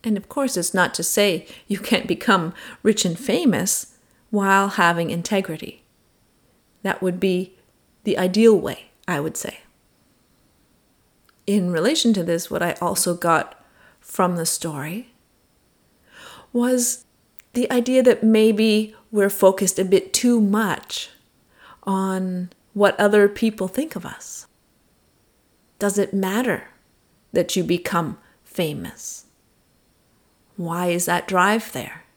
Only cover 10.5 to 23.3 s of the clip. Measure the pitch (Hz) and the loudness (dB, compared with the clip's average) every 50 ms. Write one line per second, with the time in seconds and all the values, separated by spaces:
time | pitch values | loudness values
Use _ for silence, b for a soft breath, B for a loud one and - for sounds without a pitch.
10.5 | _ _ _ _ _ _ _ _ _ _ _ _ _ _ _ _ _ _ _ - | _ _ _ _ _ _ _ _ _ _ _ _ _ _ _ _ _ _ _ 0
11.5 | 202 208 180 180 175 156 170 240 320 320 - 233 220 196 170 175 170 170 - - | 0 0 2 0 0 0 0 0 0 2 2 2 2 2 0 -2 -2 -2 -4 -6
12.5 | - 170 175 175 - - 175 170 196 - - 180 170 175 - 170 165 156 - - | -4 -4 -2 -4 -4 -4 -4 -4 -2 -2 -2 -2 -2 -2 0 2 2 2 0 -4
13.5 | - _ b b b b b b b b _ - - - 190 180 175 170 165 170 | -14 _ b b b b b b b b _ -10 -2 0 0 0 0 -2 -4 -4
14.5 | - - - 165 151 143 139 156 175 220 254 _ _ _ _ _ _ _ _ _ | -4 -4 -6 -8 -8 -8 -10 -8 -10 -12 -12 _ _ _ _ _ _ _ _ _
15.5 | _ _ _ _ _ _ _ _ _ _ B B B B B B B B B B | _ _ _ _ _ _ _ _ _ _ B B B B B B B B B B
16.5 | - 240 240 247 254 247 240 - - - - _ _ _ _ _ _ _ - _ | -2 0 2 2 2 0 0 -2 -4 -6 -12 _ _ _ _ _ _ _ -20 _
17.5 | - 240 254 - - 247 240 254 254 262 247 247 226 - - 220 220 214 220 226 | -4 -4 -2 0 0 0 0 4 2 6 6 6 4 6 4 4 6 6 6 4
18.5 | 220 208 220 220 208 214 220 214 B B B B 220 208 196 202 196 - 196 190 | 4 4 4 4 4 2 0 -2 B B B B 0 0 2 2 2 6 6 6
19.5 | 190 190 202 180 - - 190 185 196 180 - - - - - 247 240 233 214 196 | 6 4 -2 -2 0 -2 0 2 2 2 2 0 -6 0 2 4 4 4 4 4
20.5 | 202 214 226 190 156 - - - - - - - _ _ _ _ _ _ _ b | 2 2 0 0 -4 -6 -8 -12 -10 -10 -10 -12 _ _ _ _ _ _ _ b
21.5 | b b b b b b b 196 190 190 190 190 190 185 185 185 180 180 180 180 | b b b b b b b -4 -2 -2 -2 -2 -4 -4 -4 -4 -6 -6 -8 -10
22.5 | - _ _ _ _ 202 202 190 - - 208 208 208 208 202 202 | -12 _ _ _ _ 2 2 2 4 4 2 4 6 6 4 4